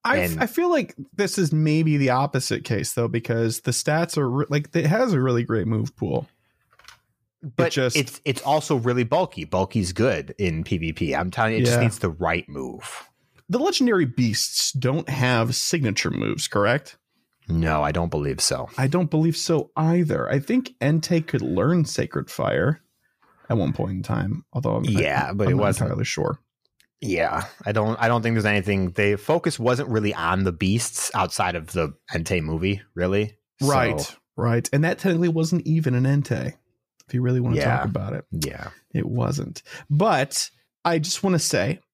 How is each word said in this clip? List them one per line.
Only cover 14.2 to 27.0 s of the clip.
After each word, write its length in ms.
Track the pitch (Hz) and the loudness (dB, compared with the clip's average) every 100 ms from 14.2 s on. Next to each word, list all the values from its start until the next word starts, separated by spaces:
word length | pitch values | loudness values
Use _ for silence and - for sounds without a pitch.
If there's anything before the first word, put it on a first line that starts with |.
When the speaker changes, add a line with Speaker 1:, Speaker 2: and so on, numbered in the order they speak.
| 117 98 - - - | 0 0 -2 -2 -2
Speaker 1:
don't 360 | 135 127 139 - | 0 0 -2 -4
have 460 | 139 127 123 117 | 0 2 2 2
signature 560 | 123 - 170 123 101 - | 0 -2 0 0 0 -2
moves, 360 | - 55 - - | -2 -2 -2 -2
correct? 500 | 104 101 139 - - _ _ _ _ - | 2 2 2 -2 -20 _ _ _ _ -2
Speaker 2:
No, 320 | 82 80 78 | 0 2 2
I 100 | 73 | 2
don't 200 | 80 85 | 0 -2
believe 300 | 78 71 65 | -2 -2 -2
so. 280 | - - - - | -2 -2 -6 -2
Speaker 1:
I 100 | 135 | 0
don't 220 | 180 160 | 2 2
believe 280 | 156 165 156 | 2 2 0
so 340 | - 160 - | 0 0 0
either. 540 | - 160 175 156 - - | 0 2 4 2 0 0
I 100 | 139 | -2
think 360 | - 247 262 _ | 2 0 0 _
Entei 440 | 135 160 - 170 | 0 2 2 0
could 160 | 160 139 | 0 -2
learn 440 | - 90 123 175 | 0 2 2 2
Sacred 440 | 151 - - - 64 | 2 -2 -4 -4 -6
Fire 520 | - - 67 104 156 _ _ _ _ _ _ - | -4 0 2 2 0 _ _ _ _ _ _ -2
at 60 | |
one 160 | 113 87 | 0 0
point 200 | - 101 | -2 -4
in 120 | 95 | -4
time, 400 | 98 110 95 - - | -2 -2 -2 -6 -6
although 240 | - 127 | -4 -2
I'm, 80 | 110 | 0
Speaker 2:
Yeah, 440 | - 95 78 69 71 | 0 0 0 0 -2
Speaker 1:
I, 40 | |
Speaker 2:
but 140 | 101 95 | 0 2
Speaker 1:
I'm 60 | |
Speaker 2:
it 20 | |
Speaker 1:
not 60 | 90 | 2
Speaker 2:
wasn't 240 | 101 - | 2 0
Speaker 1:
entirely 180 | - 95 | -2 -2
sure. 380 | 110 - - - _ _ _ _ _ | -4 -2 -4 -4 _ _ _ _ _
Speaker 2:
Yeah, 460 | _ | _